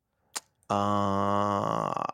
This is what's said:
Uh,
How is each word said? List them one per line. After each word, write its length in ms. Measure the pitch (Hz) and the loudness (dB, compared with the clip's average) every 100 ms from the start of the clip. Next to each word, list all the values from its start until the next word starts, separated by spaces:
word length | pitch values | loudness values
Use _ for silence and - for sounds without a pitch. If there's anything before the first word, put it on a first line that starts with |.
| _ _ _ - - _ - | _ _ _ -12 -12 _ -2
Uh, 1200 | 101 101 104 101 98 101 101 101 101 107 - 50 - - | 0 2 2 2 0 0 2 2 0 0 0 -2 -2 -6